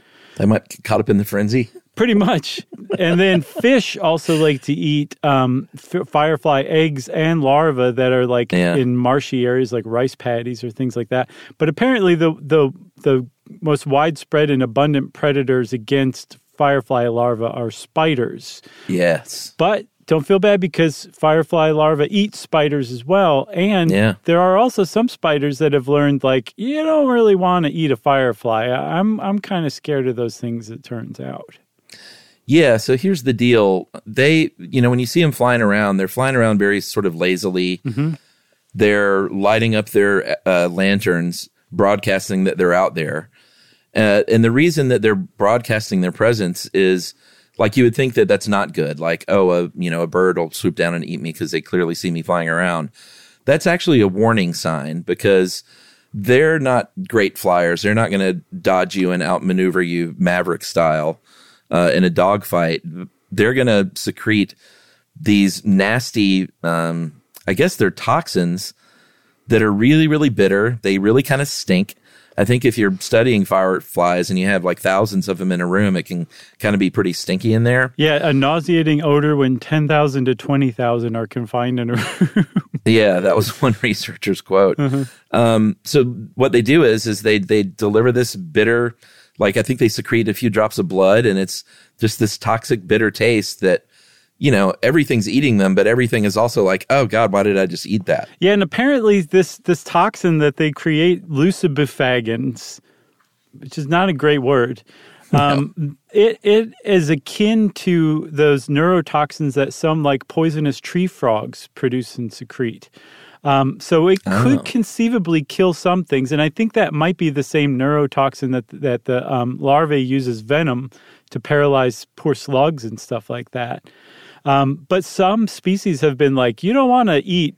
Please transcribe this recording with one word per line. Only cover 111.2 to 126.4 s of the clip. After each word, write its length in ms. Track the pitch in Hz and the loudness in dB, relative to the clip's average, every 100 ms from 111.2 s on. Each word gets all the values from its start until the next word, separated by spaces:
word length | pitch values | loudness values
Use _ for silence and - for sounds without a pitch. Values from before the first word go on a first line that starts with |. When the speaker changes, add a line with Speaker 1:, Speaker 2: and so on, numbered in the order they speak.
| 127 107 123 - - - | -2 -2 -4 -14 -20 -6
Speaker 2:
produce 420 | 131 127 117 - | -4 -4 -6 -10
and 140 | 117 | -12
secrete. 580 | - 123 - 123 110 - _ - - - - 143 | -12 -14 -8 -8 -8 -18 _ -20 -20 -20 -8 0
Um, 320 | 139 135 - | 0 0 -4
so 280 | - 165 170 | -2 2 2
it 160 | 190 | 0
could 360 | - 110 123 269 | 0 0 2 0
Speaker 1:
Oh. 40 | |
Speaker 2:
conceivably 800 | - 247 214 - 233 240 170 165 | -2 -4 -4 -2 -2 -2 0 -2
kill 300 | 143 - 185 | -2 -2 0
some 300 | 160 180 185 | 0 -2 -2
things, 280 | 175 139 127 | 0 -2 -2
and 100 | 151 | -2
I 80 | 151 | -2
think 240 | - 226 | -2 -2
that 200 | 226 185 | 0 -2
might 240 | 151 165 185 | 0 -2 0
be 120 | 165 | -2
the 140 | 143 | -2
same 340 | 139 156 143 127 | -2 -2 0 0
neurotoxin 720 | 135 151 143 - 135 - 131 | 0 0 0 0 -2 -2 -6
that, 140 | 127 - | -4 -8
that 360 | - 143 120 - | -6 -4 -4 -2
the, 260 | 127 - | -4 -2
um, 260 | 131 123 127 | -4 -4 -4
larvae 420 | 139 143 160 147 | 0 2 2 0
use 260 | 127 135 127 | -2 -2 -4
as 120 | 113 | -6
venom 480 | 107 143 160 123 131 - _ _ _ | -2 -2 0 -4 -8 -16 _ _ _
to 80 | 139 | -12
paralyze 680 | - 147 143 139 127 - - - | -2 0 2 2 0 -4 -12 -8
poor 200 | 160 135 | -4 -4
slugs 500 | - 131 151 151 110 | -2 0 0 -2 -8
and 140 | 110 | -12
stuff 300 | - 117 - | -10 -10 -8
like 220 | 120 120 | -12 -10
that. 320 | 127 120 - - _ _ - - - 143 | -8 -8 -10 -16 _ _ -20 -20 -8 0
Um, 400 | 139 135 151 143 | 2 2 -2 -2
but 160 | 185 - | -2 -2
some 420 | - 185 220 220 | 0 0 2 -2
species 540 | - - 196 202 143 | -4 -4 -2 -2 0
have 160 | 151 131 | 0 2
been 180 | 143 | 2
like, 280 | 135 | 2